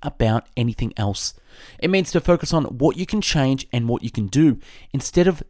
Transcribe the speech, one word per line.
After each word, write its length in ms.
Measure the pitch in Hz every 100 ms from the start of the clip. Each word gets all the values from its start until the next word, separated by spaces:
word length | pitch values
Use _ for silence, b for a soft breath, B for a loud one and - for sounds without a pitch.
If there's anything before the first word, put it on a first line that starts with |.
about 420 | - - 113 113 - -
anything 380 | 120 110 113 -
else. 380 | 101 101 - - B B B B
It 100 | 160
means 220 | 190 185
to 100 | 180
focus 320 | - 175 -
on 120 | 165 143
what 320 | 120 147 -
you 80 | 180
can 140 | -
change 460 | - 156 135 135 -
and 160 | 120 117
what 140 | 120
you 80 | -
can 160 | - 101
do, 320 | 135 160 113 B B B
instead 360 | 135 - - 175
of 140 | 160 -